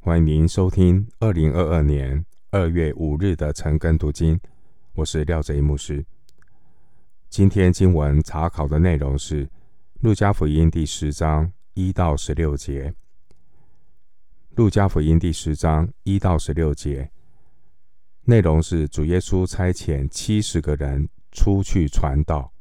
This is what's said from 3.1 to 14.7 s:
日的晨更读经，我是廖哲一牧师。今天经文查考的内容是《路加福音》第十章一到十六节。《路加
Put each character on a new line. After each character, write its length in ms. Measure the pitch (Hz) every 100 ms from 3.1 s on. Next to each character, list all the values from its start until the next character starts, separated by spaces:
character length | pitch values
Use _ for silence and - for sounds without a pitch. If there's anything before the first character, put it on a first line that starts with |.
| 73
日 200 | 98 80
的 160 | 76
晨 260 | 73 76 78
更 180 | 82 80
读 140 | 76
经， 260 | 73 80 82 - - - - -
我 140 | - 78
是 180 | 80
廖 180 | 73 82
哲 140 | 76 71
一 60 |
牧 160 | 73 73
师。 280 | - 73 78 - - - - - - - - - - - -
今 180 | - 98
天 240 | 101 90
经 220 | 87 92
文 280 | 85 73 71
查 280 | 78 82 82
考 180 | - 73
的 100 | 76
内 200 | 90 78
容 200 | 69 69
是 320 | - 76 69 - - - - -
《路 120 | 113
加 200 | 104 101
福 120 | 101 78
音》 240 | 76 82
第 160 | 82 78
十 280 | - 76
章 360 | 73 80 78 82 - -
一 200 | - 92
到 240 | 90 87 76
十 160 | -
六 240 | 78 80 71
节。 360 | - 69 69 - - - - - - - - - - - - - - - - -
《路 120 |
加 160 | 110